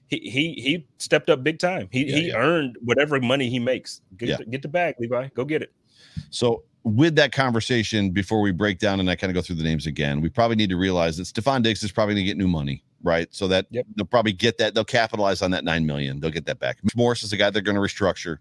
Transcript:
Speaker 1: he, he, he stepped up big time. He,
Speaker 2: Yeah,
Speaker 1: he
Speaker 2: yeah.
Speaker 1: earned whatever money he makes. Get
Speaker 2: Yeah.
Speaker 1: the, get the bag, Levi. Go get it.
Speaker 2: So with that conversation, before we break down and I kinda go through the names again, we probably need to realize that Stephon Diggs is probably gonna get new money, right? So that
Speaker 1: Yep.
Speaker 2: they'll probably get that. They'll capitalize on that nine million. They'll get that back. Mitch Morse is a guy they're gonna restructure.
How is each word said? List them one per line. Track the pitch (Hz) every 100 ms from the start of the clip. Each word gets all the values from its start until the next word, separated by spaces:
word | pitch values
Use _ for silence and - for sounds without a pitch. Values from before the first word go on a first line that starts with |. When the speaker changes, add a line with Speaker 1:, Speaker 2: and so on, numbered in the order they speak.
| -
Speaker 1:
he, | -
he, | - 117 165
he | - 123 170 151 -
stepped | - 156 160
up | 143
big | 131 160
time. | 180 185 95
He, | 127 139
Speaker 2:
Yeah, | 143
Speaker 1:
he | 170
Speaker 2:
yeah. | 110
Speaker 1:
earned | 135 170 139 113
whatever | 117 120 151 139
money | 120 139 123
he | 123
makes. | 120 123 - - _ 95
Get | 117
Speaker 2:
Yeah. | 143
Speaker 1:
the, | 113
get | 131
the | 147
bag, | 170 170 131
Levi. | 117 123 135 -
Go |
get | 139 151
it. | - _ _ _ - - -
Speaker 2:
So | - 123 117 - _
with | - 107 165 156
that | 143
conversation, | - 135 113 - 123 104 110 98
before | 90 95 110
we | 104
break | 85 104 90
down | 104 98
and | 92
I | 87
kinda | 95
go | 90
through | 82 85
the |
names | 80 80 76
again, | 71 73 71
we | 82
probably | - 117 110
need | 107
to | 90
realize | 95 90 85 78
that | 90
Stephon | - 123 131
Diggs | 113 104
is | 104
probably | - 104 104
gonna | 95
get | 101
new | 95
money, | 80 69 69 _ _
right? | 82 82 85
So | - 95
that | 92 95
Speaker 1:
Yep. | 117 123 107
Speaker 2:
they'll | 92
probably | - 110
get | 90 117 -
that. | 110
They'll | 104
capitalize | 107 123 113 110 101 92
on | 92
that | 90
nine | 85 82 78
million. | 71 69 69
They'll | 78
get | 78 76
that | -
back. | 64 64
Mitch | 101 113
Morse | 120 120
is | 107
a | 104
guy | 104
they're | 104
gonna | 98 101
restructure. | 98 - 95 80 87 78